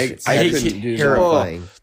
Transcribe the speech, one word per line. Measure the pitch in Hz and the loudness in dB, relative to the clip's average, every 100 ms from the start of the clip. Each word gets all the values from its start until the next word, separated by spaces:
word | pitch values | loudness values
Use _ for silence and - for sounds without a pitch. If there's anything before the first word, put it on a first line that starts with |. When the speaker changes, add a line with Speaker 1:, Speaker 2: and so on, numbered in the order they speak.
| 131 | -2
Speaker 1:
pockets. | - - | -4 -2
Speaker 2:
I | 127 | 2
Speaker 3:
hate | - | 2
Speaker 2:
couldn't | 151 117 101 | 0 -2 -4
Speaker 3:
it. | |
Speaker 2:
do | 117 113 | -4 0
that. | |
Speaker 1:
Terrifying. | 143 131 175 156 110 85 87 | 2 2 4 2 0 -6 -14
Speaker 3:
Oh, | - | -12